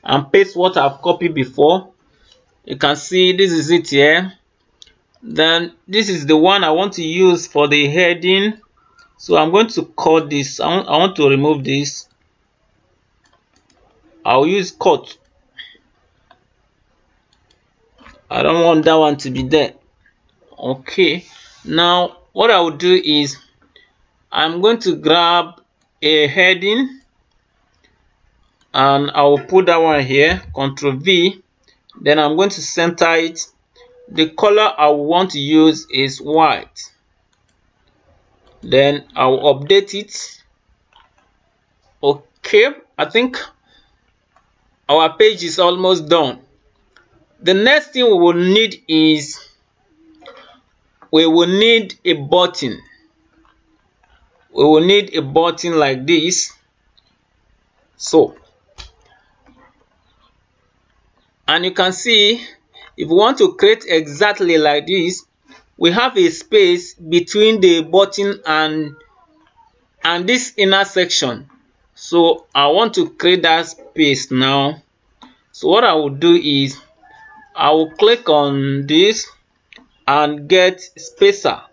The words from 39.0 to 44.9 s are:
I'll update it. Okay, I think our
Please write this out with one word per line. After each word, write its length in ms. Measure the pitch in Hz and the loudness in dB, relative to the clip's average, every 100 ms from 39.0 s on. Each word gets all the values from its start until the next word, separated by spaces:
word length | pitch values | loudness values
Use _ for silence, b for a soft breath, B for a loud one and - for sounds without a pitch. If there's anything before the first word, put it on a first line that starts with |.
| - - | -8 -2
I'll 240 | 131 131 | 0 2
update 540 | 143 135 143 196 196 | 2 0 2 0 0
it. 480 | 202 208 - - - _ _ _ _ _ _ _ _ _ _ _ _ _ _ _ _ | -12 -14 -18 -18 -20 _ _ _ _ _ _ _ _ _ _ _ _ _ _ _ _
Okay, 680 | 143 139 _ _ - 208 254 285 _ - | -2 -2 _ _ 0 2 2 -2 _ -8
I 80 | 156 | -4
think 320 | 226 254 - - _ _ _ _ _ _ _ _ _ _ _ _ _ | -2 -4 -8 -18 _ _ _ _ _ _ _ _ _ _ _ _ _
our 280 | - | -2